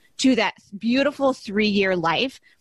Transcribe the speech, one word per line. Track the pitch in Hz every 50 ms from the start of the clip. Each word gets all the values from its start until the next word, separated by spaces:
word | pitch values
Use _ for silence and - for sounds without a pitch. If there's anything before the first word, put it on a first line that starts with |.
| _ _ _ -
to | - 262 254
that | 220 202 170 - - _ _ 202
beautiful | 185 214 233 247 269 277 294 285 - 277 262 254
three-year | - - 220 190 214 214 208 196 202 196 190 185
life, | 180 160 165 160 - 240 269 - - _ _ _ _